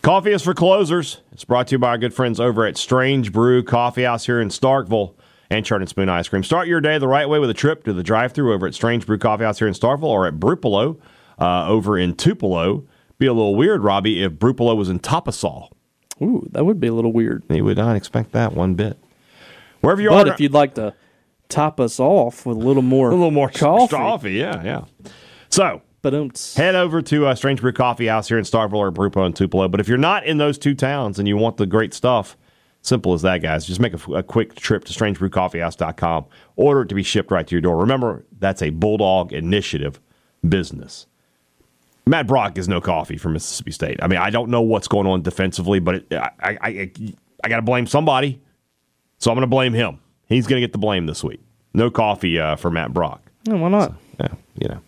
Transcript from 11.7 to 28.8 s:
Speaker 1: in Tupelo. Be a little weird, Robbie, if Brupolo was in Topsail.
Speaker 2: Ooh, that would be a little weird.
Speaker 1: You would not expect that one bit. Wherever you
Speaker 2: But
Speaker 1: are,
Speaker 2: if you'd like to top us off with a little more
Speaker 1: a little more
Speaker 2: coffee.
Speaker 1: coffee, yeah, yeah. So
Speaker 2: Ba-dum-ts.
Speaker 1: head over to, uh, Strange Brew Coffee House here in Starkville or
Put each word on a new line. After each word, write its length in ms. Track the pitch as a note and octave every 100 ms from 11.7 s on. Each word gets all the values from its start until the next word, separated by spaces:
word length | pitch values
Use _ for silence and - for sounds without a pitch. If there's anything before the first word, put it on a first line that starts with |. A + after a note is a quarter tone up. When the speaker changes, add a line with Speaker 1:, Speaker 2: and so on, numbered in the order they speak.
| A2 G2 G2
Speaker 1:
in 160 | F2+ E2
Tupelo. 680 | E3+ A3 G2+ F2 F2 A#2+ - _ _ _
Be 80 | C3+
a 60 |
little 220 | A#2 G#2 G2+
weird, 280 | E3+ G3
Robbie, 400 | G2+ G2 G2 F#2
if 100 | F#2+
Brupolo 420 | D2+ A#2 B2+ A#2+ A2
was 140 | F#2+
in 100 | F2+
Topsail. 680 | - D#3+ C#3+ - G2 C2 - _ _ _ _ -
Speaker 2:
Ooh, 260 | E3 B3+ -
that 140 | - D#3+
would 140 | G3+
be 80 | A#2+
a 60 |
little 200 | A2+ A#2
weird. 300 | A2+ A2+ - -
Speaker 1:
You 140 | E2
would 140 | G2+ G2
not 180 | A#2 G#2
expect 360 | - A#2 A2
that 200 | A#2 A2+
one 200 | - F#2 F2+
bit. 220 | G#2 - _ _ _ _ - - - _
Wherever 200 | - G3
you 80 | G#3
Speaker 2:
But 180 | G3 F#3+
Speaker 1:
are, 60 |
Speaker 2:
if 60 | -
you'd 120 | C#3+
like 200 | C#3+ C#3 -
to 180 | G#2+ - _ _ _ _ _
top 320 | - D3+ D3
us 200 | A#2+ -
off 460 | C3 G3 A#2+ - B2+
with 120 | A2
a 20 |
little 240 | A#2+ C3+
more 260 | B2+ C3 B2+
Speaker 1:
a 40 |
little 180 | F3+ E3+
more 180 | D3 C3+
Speaker 2:
coffee. 460 | - D3+ F#3+ B3 A#3+
Speaker 1:
coffee, 380 | G3 A3 G2+
yeah, 300 | G2 E3+ E3+
yeah. 460 | F2+ - - _ - - - - _
So 320 | - F#3 F#2 _ _
Speaker 2:
Ba-dum-ts. 520 | C#3+ C#3+ C#3+ - - -
Speaker 1:
head 200 | F3 F#3
over 260 | F3+ D#3+
to, 240 | - D3+ C#3
uh, 80 | B2+
Strange 260 | C#3 C#3
Brew 120 | B2
Coffee 340 | A#2+ B2 A#2 A2+
House 200 | A2 G#2
here 100 | A2+
in 60 |
Starkville 320 | G2 A2+ G#2+
or 160 | G#2